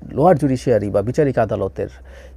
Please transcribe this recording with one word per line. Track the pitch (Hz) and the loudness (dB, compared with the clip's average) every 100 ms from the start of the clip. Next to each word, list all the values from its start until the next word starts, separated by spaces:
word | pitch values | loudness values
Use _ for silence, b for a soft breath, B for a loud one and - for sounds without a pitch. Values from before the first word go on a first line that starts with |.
| - | -8
লোয়ার | 117 170 151 | 2 4 4
জুডিশিয়ারি | 143 127 - 107 101 | 2 0 2 0 2
বা | 101 | -2
বিচারিক | 107 139 143 127 | -2 0 0 0
আদালতের | 107 104 95 104 101 - b b b | -2 -2 -6 -6 -10 -12 b b b